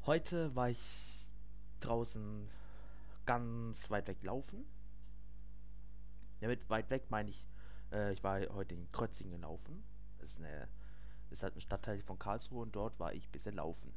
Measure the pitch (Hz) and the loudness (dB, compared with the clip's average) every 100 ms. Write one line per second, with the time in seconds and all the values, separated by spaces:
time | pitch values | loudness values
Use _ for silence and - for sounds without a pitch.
0 | - 165 - 175 160 127 123 117 - - | 6 4 4 2 2 4 4 4 0 0
1 | - - - - - - - - - 117 | 0 0 -2 -2 -2 -2 -2 0 2 4
2 | 117 110 107 104 101 - - - - - | 2 0 -2 -2 -2 -4 -4 -2 -2 -2
3 | - - - 120 117 117 113 110 - 104 | -2 -2 2 2 2 0 0 0 2 2
4 | 98 95 92 127 - - 285 - - - | 2 0 0 0 0 -2 -2 -2 -2 -2
5 | - - - - - - - - - - | -2 -2 -2 -2 -2 -2 -2 -2 -2 -2
6 | - - - - 110 123 - 110 104 135 | -2 -2 -2 0 0 0 2 2 4 2
7 | - 107 104 - - - - - - 107 | 2 2 2 0 -2 -2 -2 -2 0 2
8 | 104 95 98 98 98 98 98 87 90 - | 2 2 2 2 2 0 0 -2 -2 0
9 | 113 - 101 87 78 87 - 175 220 - | 0 0 -4 -4 -4 -4 -4 -4 -4 -4
10 | - - 82 - 80 73 60 - - - | -4 -4 -2 -2 -2 -2 -2 -2 -2 -2
11 | - - - - 95 87 87 98 - 101 | -2 -2 -2 0 0 0 0 0 2 0
12 | - 92 101 110 - 127 113 104 110 - | 0 0 0 0 0 -2 -2 0 0 0
13 | 85 - - - - 98 80 82 - | 0 0 -2 -2 -2 0 0 0 -2